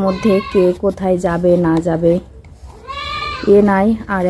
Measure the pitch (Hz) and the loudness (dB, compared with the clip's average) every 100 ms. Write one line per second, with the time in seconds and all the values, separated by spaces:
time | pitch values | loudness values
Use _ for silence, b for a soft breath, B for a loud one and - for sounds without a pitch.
0 | 190 190 226 190 - 202 180 180 202 190 | -2 0 0 0 0 2 2 0 -4 -2
1 | 190 180 180 170 175 175 170 165 170 165 | -2 0 -2 0 2 2 2 0 0 0
2 | 170 175 - - - - - - - 571 | 0 0 -4 -18 -20 -20 -20 -20 -16 -12
3 | - - - - - 202 202 196 208 220 | -10 -8 -8 -4 4 4 4 2 0 -2
4 | - 196 | -4 -4